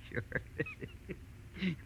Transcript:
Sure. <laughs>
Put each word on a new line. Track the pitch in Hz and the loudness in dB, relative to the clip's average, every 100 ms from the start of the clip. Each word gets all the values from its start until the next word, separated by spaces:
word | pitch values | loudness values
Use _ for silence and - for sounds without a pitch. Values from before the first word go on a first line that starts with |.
| - | 0
Sure. | - - | 0 2
<laughs> | - - - - - - - - - - - - - 190 160 | 0 0 2 2 2 -6 -6 -6 -6 -6 -10 -8 2 4 4